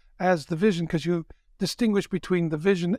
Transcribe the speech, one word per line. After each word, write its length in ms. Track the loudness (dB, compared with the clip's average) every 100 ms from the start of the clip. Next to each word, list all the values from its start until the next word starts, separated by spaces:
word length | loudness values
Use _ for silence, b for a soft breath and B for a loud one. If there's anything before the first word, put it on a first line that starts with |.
| _ -4
as 240 | 0 0 0
the 100 | 0
vision 300 | 2 2 -2
'cause 180 | -2 0
you 180 | -2 -4 -16 _ -6
distinguish 480 | -6 0 0 2 0
between 420 | -6 -2 0 0
the 60 | 0
vision 380 | 0 2 0